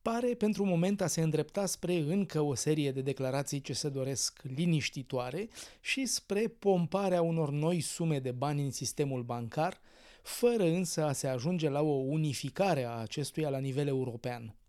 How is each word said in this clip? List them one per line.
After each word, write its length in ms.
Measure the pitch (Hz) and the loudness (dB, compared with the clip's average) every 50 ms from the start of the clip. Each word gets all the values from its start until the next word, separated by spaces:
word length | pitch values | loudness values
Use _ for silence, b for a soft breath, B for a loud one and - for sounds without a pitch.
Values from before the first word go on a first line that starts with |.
pare 260 | _ 226 226 233 247 | _ -2 -2 0 0
pentru 380 | 247 240 240 208 214 208 175 202 | 0 0 2 0 0 2 2 2
moment 360 | 190 180 165 175 190 202 196 | 2 4 4 4 2 2 2
a 60 | 190 | 0
se 140 | 156 - - | 0 2 2
îndrepta 440 | 160 160 151 156 147 - - 202 202 | 2 2 2 0 -2 -2 -2 -2 -2
spre 300 | 180 - - - 170 180 | -2 -2 -2 0 0 0
încă 460 | 175 151 143 180 202 196 - - 156 | 2 2 2 0 0 0 0 0 0
o 120 | 151 143 139 | 2 2 0
serie 380 | 117 - 147 156 156 147 139 | 0 2 2 2 2 2 0
de 100 | 131 135 | 0 -2
declarații 600 | 131 139 135 - 135 131 131 139 139 - - 139 | -2 -2 -2 -2 -2 -2 0 -2 -2 -2 -4 -6
ce 120 | - - 135 | -4 -4 -6
se 160 | - - 147 | -4 -4 -4
doresc 520 | 135 135 131 135 139 123 - - - - - 135 127 | -2 -2 -2 -2 -2 -2 -2 -4 -4 -8 -10 -8 -4
liniștitoare 920 | 135 175 175 165 147 - - - 143 127 - - 123 123 127 131 175 214 226 B B B B B B | 0 2 4 4 2 2 -2 -4 -6 -8 -4 -4 -4 -4 -4 -6 -6 -8 -8 B B B B B B
și 240 | B - - 269 269 | B -4 -2 -2 0
spre 420 | 220 - - - - 196 202 226 | 0 -2 -4 -2 -2 0 0 0
pomparea 760 | 226 226 _ - 202 190 180 170 - - 196 202 190 180 175 | -2 -4 _ 4 4 4 4 4 2 0 2 2 4 4 4
unor 300 | 170 165 165 165 160 143 | 4 4 2 2 0 0
noi 280 | 143 147 151 165 180 170 | 0 2 2 2 2 0
sume 400 | 143 - - - 170 165 151 139 | -2 -4 -4 -2 0 0 0 0
de 120 | 131 127 | 0 -2
bani 320 | 123 123 135 147 147 143 143 | -2 -2 -2 0 0 0 -2
în 80 | 139 | -2
sistemul 520 | 120 - 131 120 - - 147 139 135 127 120 | -4 -4 -6 -6 -2 -2 -2 -2 -2 -4 -4
bancar, 560 | 120 120 120 120 110 - 151 156 185 - - B B B B B B B B | -6 -6 -6 -6 -4 -2 0 0 0 -2 -8 B B B B B B B B
fără 420 | B - - - 240 240 240 220 185 | B -12 -2 2 4 4 4 6 4
însă 420 | 165 165 185 185 165 - - 151 | 4 4 2 0 -2 0 0 0
a 60 | 151 | 0
se 160 | 135 - - | 0 -2 -2
ajunge 420 | 135 131 123 120 165 185 175 156 147 | -2 -2 -2 -2 -2 0 0 0 0
la 120 | 135 143 | 2 2
o 120 | 156 156 143 | 2 2 2
unificare 920 | 135 131 135 147 160 156 151 123 - - 135 - - 196 196 165 135 123 | 0 0 0 0 0 0 0 -2 -4 -6 -6 -2 0 2 2 2 2 0
a 80 | 117 | -2
acestuia 580 | 117 117 113 107 - 151 139 - - - 156 143 | -4 -6 -6 -6 -4 -6 -6 -4 -4 -2 -2 -2
la 100 | 139 135 | -2 -2
nivel 280 | 135 135 127 139 143 | -4 -2 -2 0 0
european. 680 | 127 135 131 131 120 113 113 - 123 123 120 117 113 - - _ | 0 0 0 -2 -4 -6 -6 -6 -8 -8 -8 -10 -14 -16 -18 _